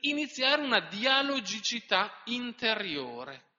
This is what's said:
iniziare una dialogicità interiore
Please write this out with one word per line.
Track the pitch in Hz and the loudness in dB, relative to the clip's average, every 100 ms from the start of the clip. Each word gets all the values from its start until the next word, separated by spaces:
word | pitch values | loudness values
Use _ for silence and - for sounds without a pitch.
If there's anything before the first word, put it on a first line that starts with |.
iniziare | 294 294 294 - 262 302 | 0 -2 -4 0 2 2
una | 285 214 165 | 4 2 2
dialogicità | 196 254 269 277 277 190 214 - 233 - 190 208 - - | -2 4 4 2 -2 -4 -6 -4 -6 2 2 2 -4 -6
interiore | 247 247 233 233 214 202 147 127 120 127 131 _ | -6 -6 -2 0 0 -2 -4 -4 -8 -10 -14 _